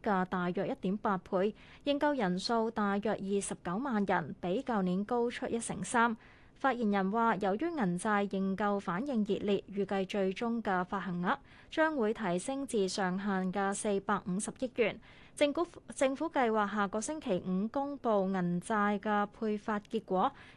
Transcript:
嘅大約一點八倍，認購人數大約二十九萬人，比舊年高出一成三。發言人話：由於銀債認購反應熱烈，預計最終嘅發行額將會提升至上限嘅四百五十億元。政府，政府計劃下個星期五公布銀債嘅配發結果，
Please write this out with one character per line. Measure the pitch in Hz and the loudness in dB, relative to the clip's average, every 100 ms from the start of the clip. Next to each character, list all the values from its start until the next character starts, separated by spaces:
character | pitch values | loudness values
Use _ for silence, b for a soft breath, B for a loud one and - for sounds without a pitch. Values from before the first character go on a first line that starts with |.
嘅 | 233 190 185 | 0 0 2
大 | 185 180 | 0 0
約 | 180 170 | 0 -2
一 | 262 | -2
點 | 185 208 | -2 -2
八 | 226 190 | 0 -2
倍， | - 185 202 208 B B - | 0 0 0 -2 B B -2
認 | 285 | 2
購 | 294 | 2
人 | 285 190 180 | 2 0 0
數 | - 226 226 | 0 0 0
大 | 226 202 202 | 0 0 0
約 | 214 | 0
二 | 202 190 202 | -2 0 -2
十 | 196 - | -2 -6
九 | 180 185 | -4 -2
萬 | 277 214 | 0 0
人， | 196 180 151 - | 2 0 -2 -6
比 | 180 202 | -2 -2
舊 | 269 220 | 0 0
年 | 180 180 208 | 2 0 0
高 | 247 240 | 0 0
出 | - 262 | -2 -4
一 | 233 | -4
成 | - - | -4 -6
三。 | - 240 233 220 B B B - | -2 2 2 0 B B B -2
發 | 269 | 0
言 | 247 214 | 2 2
人 | 202 190 | 2 2
話： | 220 226 190 | 2 2 2
由 | 202 | 0
於 | 202 | 0
銀 | 330 320 196 175 | 0 0 0 0
債 | 226 208 202 | 2 2 2
認 | 196 190 | 0 0
購 | 185 208 202 | 0 0 0
反 | 196 175 285 | 0 -2 0
應 | 247 202 | 0 0
熱 | 190 | 0
烈， | 208 196 - | 2 0 -2
預 | 196 196 | -4 -2
計 | 196 190 | 0 0
最 | 208 190 | 0 0
終 | 190 233 233 | 0 -2 -2
嘅 | 220 185 | 0 0
發 | 180 196 | 0 -4
行 | 180 175 | -4 -2
額 | 180 277 B B B | -2 -2 B B B
將 | - 320 302 | 0 2 2
會 | 214 | 0
提 | 226 208 180 | 0 0 0
升 | 220 269 277 | -2 -6 -2
至 | 226 190 | 0 0
上 | 196 185 185 | 0 0 0
限 | 202 190 185 | 0 0 0
嘅 | 202 196 | 0 -2
四 | 196 214 196 | -2 0 0
百 | 196 202 - | 0 -2 0
五 | 180 | -4
十 | - - | -4 -6
億 | 254 - | -4 0
元。 | 208 - B B B | 0 0 B B B
政 | - 294 | 0 2
府， | 285 339 - - - | 2 -2 -4 -16 0
政 | 269 | 0
府 | 269 320 | 2 -2
計 | 285 240 | 2 2
劃 | 220 202 | 2 0
下 | 208 202 | 0 0
個 | 214 | -2
星 | 220 311 | -4 -6
期 | 285 196 185 | -2 -2 0
五 | 185 220 | -2 0
公 | 285 277 285 | -2 -4 -2
布 | 247 208 190 | 0 2 2
銀 | 190 175 175 | 0 0 0
債 | - 220 208 208 | 0 2 2 0
嘅 | 220 208 208 | 0 0 0
配 | - 220 208 | -2 -4 -2
發 | - 208 | -2 -4
結 | - 226 | -4 -6
果， | - 185 247 B B | 0 2 2 B B